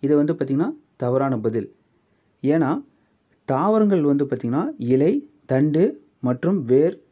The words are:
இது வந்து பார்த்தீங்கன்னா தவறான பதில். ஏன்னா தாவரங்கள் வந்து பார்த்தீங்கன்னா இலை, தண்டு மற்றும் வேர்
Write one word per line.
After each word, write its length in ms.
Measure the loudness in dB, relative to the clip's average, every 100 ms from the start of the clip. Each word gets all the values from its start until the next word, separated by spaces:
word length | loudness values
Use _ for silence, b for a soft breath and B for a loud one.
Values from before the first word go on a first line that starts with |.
இது 140 | 2 2
வந்து 180 | 2
பார்த்தீங்கன்னா 380 | -2 -2 -2 -2 -6 _ _
தவறான 420 | -2 0 0 -2
பதில். 340 | -2 -4 -8 _ _ _ _ _ _ _
ஏன்னா 400 | -2 0 0 -2 -8 _ _ _ _ _
தாவரங்கள் 560 | -4 0 2 2 2 2
வந்து 240 | 2 2
பார்த்தீங்கன்னா 400 | 0 -4 -4 -4 -4 -6
இலை, 340 | 0 2 2 0 -6 _ _
தண்டு 360 | 0 2 2 0 -2 _ _
மற்றும் 420 | -4 -2 -2 -2
வேர் 380 | 2 2 2 -2 _